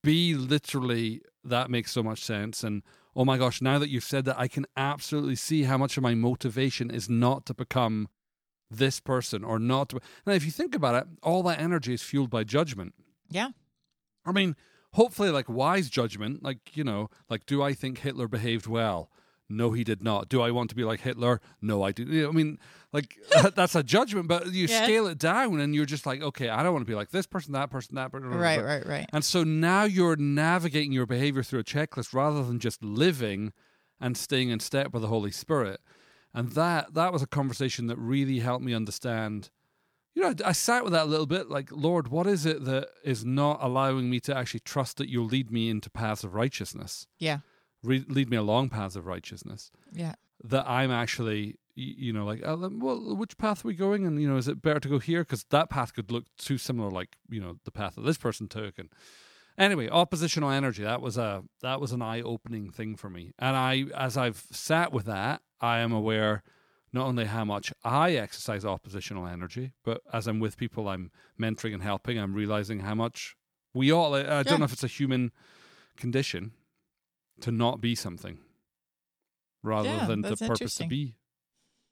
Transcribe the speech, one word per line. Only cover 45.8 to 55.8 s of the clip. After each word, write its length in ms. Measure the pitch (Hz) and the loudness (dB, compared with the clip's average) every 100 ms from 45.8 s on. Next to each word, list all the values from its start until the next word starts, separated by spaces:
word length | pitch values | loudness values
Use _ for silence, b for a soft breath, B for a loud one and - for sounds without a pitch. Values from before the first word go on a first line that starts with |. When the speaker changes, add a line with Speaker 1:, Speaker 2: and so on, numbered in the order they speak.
| - | -4
Speaker 1:
paths 320 | - 110 107 | -4 -4 -4
of 100 | 98 | -4
righteousness?" 720 | 98 131 - 95 - 95 - - _ | -2 -2 -2 -8 -10 -12 -12 -16 _
Speaker 2:
Yeah. 200 | 160 143 b b b _ | -4 -4 b b b _
Speaker 1:
Re-, 220 | 117 135 135 | 0 0 2
lead 220 | 135 123 | 0 2
me 60 | 117 | 2
along 320 | 104 117 135 | 4 2 2
paths 260 | 110 98 | -2 -6
of 100 | 95 | -8
righteousness. 640 | 85 90 - - - 107 - b _ | -8 -8 -10 -16 -14 -16 -18 b _
Speaker 2:
Yeah. 220 | 170 165 - _ _ | -8 -8 -10 _ _
Speaker 1:
That 240 | 113 135 131 | -2 0 2
I'm 220 | 123 131 | 2 2
actually, 720 | 120 117 - 113 107 104 - _ - | 2 0 -2 -2 -2 -4 -10 _ -12
y-, 160 | 131 - | -10 -6
you 160 | 127 | -4
know, 120 | 110 | -2
like, 160 | 104 110 | -2 -4
"Oh, 120 | - | -4
then, 240 | 165 185 214 | -4 -4 -4
well, 360 | 262 233 214 | -4 -4 -4
which 220 | 202 220 - | -6 -6 -2
path 260 | 214 208 | -2 -2
are 40 | 233 | -4
we 80 | |
going? 300 | 175 196 202 185 | -2 0 2 2
And, 120 | 147 | 2
you 60 | 147 | 2
know, 100 | 135 | 2
is 100 | 123 | 0
it 140 | 135 | 0
better 180 | 156 151 | 0 0
to 100 | 139 | 2
go 80 | 139 | 0
here? 240 | - 165 | 2 0
'Cause 220 | 165 120 - | 0 -6 2
that 180 | 143 165 | 2 2
path 240 | 135 | -2